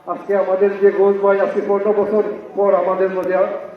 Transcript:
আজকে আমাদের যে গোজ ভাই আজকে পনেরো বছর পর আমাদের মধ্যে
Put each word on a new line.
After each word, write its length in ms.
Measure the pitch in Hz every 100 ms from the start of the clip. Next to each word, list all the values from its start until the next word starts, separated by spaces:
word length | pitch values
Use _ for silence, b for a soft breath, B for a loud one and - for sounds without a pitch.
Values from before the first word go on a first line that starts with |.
| 185
আজকে 260 | 170 - 196
আমাদের 340 | 180 190 202 196
যে 80 | 202
গোজ 260 | 190 202 196
ভাই 240 | 202 196
আজকে 200 | 190 208 -
পনেরো 240 | 202 208
বছর 300 | 202 202 214 - - - 190
পর 180 | 202
আমাদের 360 | 180 180 185 190
মধ্যে 260 | 190 180 185 202 - -